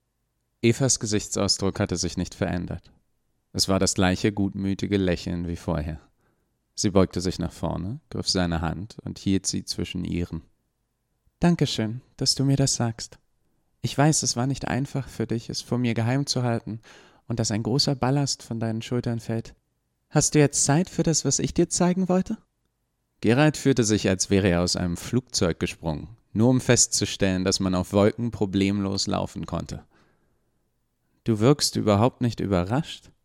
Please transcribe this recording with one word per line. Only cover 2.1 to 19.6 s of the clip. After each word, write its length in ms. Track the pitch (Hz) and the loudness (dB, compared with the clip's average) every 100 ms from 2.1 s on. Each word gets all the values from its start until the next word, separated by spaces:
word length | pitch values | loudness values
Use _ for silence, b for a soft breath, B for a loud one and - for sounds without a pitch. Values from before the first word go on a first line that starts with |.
| - | -4
nicht 180 | 87 | -6
verändert. 600 | - 92 90 87 87 - _ _ _ _ _ _ | -4 -2 -2 -6 -10 -14 _ _ _ _ _ _
Es 160 | 95 - | -4 0
war 100 | 95 | 2
das 160 | 95 | 2
gleiche 380 | - 92 92 110 | 2 2 2 0
gutmütige 640 | 104 98 101 98 95 95 98 | 0 -2 -2 -4 -4 -2 0
Lächeln 540 | 92 87 - 87 87 | 2 0 -2 -6 -4
wie 80 | 85 | -6
vorher. 420 | - 80 78 80 _ _ _ _ _ _ _ - | -4 -4 -4 -8 _ _ _ _ _ _ _ -4
Sie 160 | 107 | 0
beugte 280 | 95 92 - | 4 2 2
sich 200 | 90 82 | -4 -4
nach 120 | 82 | -6
vorne, 480 | - 85 78 87 135 - | -6 -6 -6 -6 -10 -10
griff 200 | 107 90 | -8 -2
seine 320 | 95 90 82 | 0 0 0
Hand 340 | 82 80 104 - | -2 -6 -10 -12
und 160 | - 92 | -12 -6
hielt 260 | - 95 - | 0 0 0
sie 180 | 98 92 | -6 -6
zwischen 400 | - 104 90 87 | -6 -6 -6 -4
ihren. 380 | 85 87 82 - _ _ _ _ _ _ _ _ - | -4 -4 -8 -14 _ _ _ _ _ _ _ _ 0
„Dankeschön, 600 | 175 170 143 - 110 123 - - | 2 2 0 -2 -4 -6 -12 -6
dass 180 | 135 - | -2 0
du 100 | 135 | 2
mir 100 | 139 | 2
das 200 | 135 - | 2 0
sagst. 440 | 120 113 - - _ _ _ _ _ _ | -2 -4 -12 -18 _ _ _ _ _ _
Ich 160 | 120 - | -4 2
weiß, 260 | 147 151 | 4 4
es 140 | 131 - | 0 -2
war 100 | 127 | -2
nicht 200 | 135 - | -2 -2
einfach 420 | 101 139 135 127 | -2 -2 -6 -6
für 180 | - 110 | -6 -4
dich, 220 | 113 - | -4 -6
es 120 | - | -10
vor 160 | - 123 | -4 -2
mir 160 | 123 | 0
geheim 320 | 113 113 131 143 | 0 0 0 -2
zu 180 | - | -2
halten 360 | 123 117 - 113 B B B B - | -2 -2 -4 -12 B B B B -6
und 120 | 117 | -2
dass 120 | 113 | 0
ein 120 | 107 | 0
großer 320 | 113 131 - 135 | 0 0 0 0
Ballast 480 | 123 143 139 - | 2 2 0 -4
von 160 | - 113 | -8 -6
deinen 220 | 113 110 | -4 -4
Schultern 380 | - 123 120 117 | -4 -2 -2 -4
fällt. 360 | - 113 - - | -4 -6 -6 -14